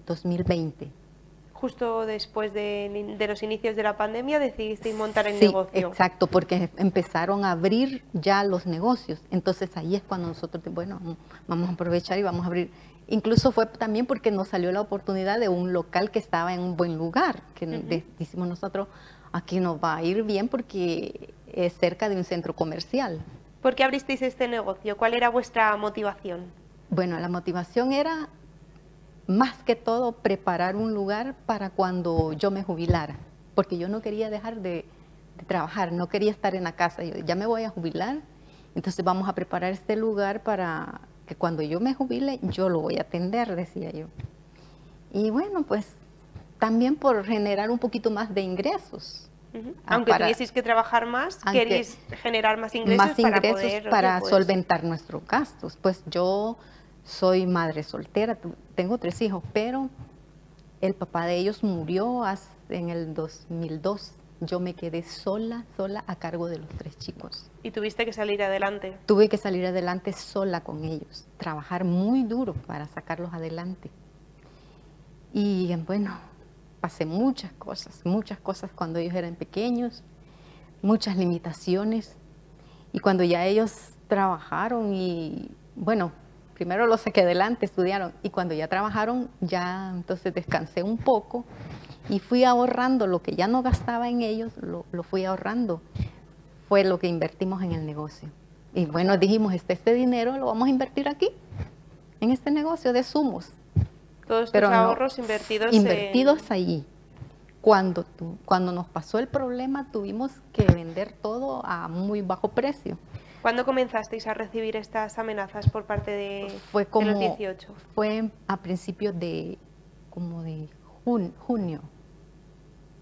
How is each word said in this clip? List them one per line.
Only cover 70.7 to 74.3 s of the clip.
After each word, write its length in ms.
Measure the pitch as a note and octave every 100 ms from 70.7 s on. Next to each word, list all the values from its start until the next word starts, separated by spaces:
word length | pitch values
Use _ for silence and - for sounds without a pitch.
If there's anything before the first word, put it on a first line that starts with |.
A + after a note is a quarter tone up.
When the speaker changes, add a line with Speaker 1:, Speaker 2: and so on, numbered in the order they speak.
| D3+
Speaker 1:
ellos, 420 | D#3+ D#3 - - - -
trabajar 460 | E3 D3+ D3 F3+
muy 380 | F#3 F3 G3+ C4
duro 320 | A3+ A#3 A#3+
para 320 | D#3+ - D3 D3+
sacarlos 480 | - - E3 F3
adelante. 560 | E3+ D#3+ E3 F3 F#3 - - - - -